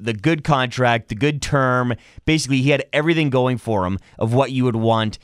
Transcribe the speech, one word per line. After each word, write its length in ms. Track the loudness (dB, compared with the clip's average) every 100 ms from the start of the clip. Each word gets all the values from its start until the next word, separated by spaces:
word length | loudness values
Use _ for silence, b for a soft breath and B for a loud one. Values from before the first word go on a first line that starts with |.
the 140 | -6
good 280 | -2 0 0
contract, 680 | 0 0 0 0 0 0 -2
the 40 |
good 280 | -2 -2 -2
term. 500 | -2 0 2 0 0 -4 b b
Basically, 380 | 0 0 2 0
he 80 | 2
had 160 | 0 0
everything 340 | -2 0 2 2
going 300 | 2 0 -2
for 260 | -2 -2
him 140 | 0 -4 b b
of 140 | 0
what 200 | 2 2
you 120 | 0
would 120 | 0 0
want 420 | 2 2 0 -6